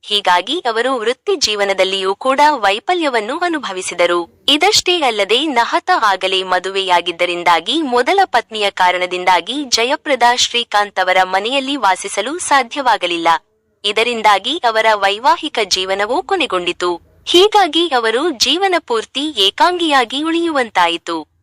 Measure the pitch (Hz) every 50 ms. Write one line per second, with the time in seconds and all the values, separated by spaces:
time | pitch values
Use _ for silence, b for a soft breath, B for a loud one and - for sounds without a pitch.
0 | _ - 214 202 190 190 180 180 180 214 277 359 - 254 220 220 240 254 269 247
1 | 214 220 254 _ _ - 392 311 262 226 214 208 202 202 196 190 185 190 190 196
2 | 190 190 196 _ - 262 269 269 294 302 302 262 208 196 196 220 _ - 359 359
3 | 320 285 240 226 208 208 277 330 359 359 330 302 233 196 190 185 185 - 180 175
4 | 175 175 175 175 170 - _ _ _ - 277 302 330 392 427 - - - 359 349
5 | 294 262 226 208 196 185 208 247 294 330 269 240 233 - - 339 _ - 370 339
6 | 233 208 190 190 190 190 190 190 190 185 185 180 180 185 190 196 190 185 180 175
7 | 175 175 170 170 175 175 175 175 175 175 175 165 165 196 247 330 320 262 247 240
8 | - - 359 392 392 - - 240 226 _ 226 214 208 202 - - 185 180 180 180
9 | 180 180 180 180 185 180 185 175 170 175 240 285 294 247 - - 226 247 285 320
10 | _ 311 277 247 240 240 240 247 - - - 240 233 _ - 208 208 202 _ -
11 | 185 180 185 185 185 185 185 190 202 226 262 277 262 262 285 285 220 196 185 185
12 | - 196 - - 202 240 302 359 - - 285 277 262 240 - 294 269 247 220 190
13 | - 175 175 170 165 165 165 156 _ _ _ _ _ _ _ _ _ 208 208 208
14 | 226 240 240 226 214 214 208 196 196 233 285 359 - 240 220 220 220 220 214 208
15 | 196 196 202 208 240 285 330 330 - 302 _ - 220 185 - 190 185 185 190 196
16 | 202 208 247 349 - - 392 370 294 226 - 185 175 175 175 _ 180 180 175 170
17 | _ _ _ _ _ - - 339 370 427 - 415 381 339 285 320 349 339 285 247
18 | 226 220 220 247 294 359 294 220 - 247 277 349 392 392 359 330 _ - 240 220
19 | 214 - _ 262 285 311 294 220 196 196 - - 302 339 359 359 339 320 285 269
20 | 247 214 254 269 302 330 330 339 339 339 320 277 254 220 _ 190 175 170 170 170
21 | _ - 170 160 151 _ _ _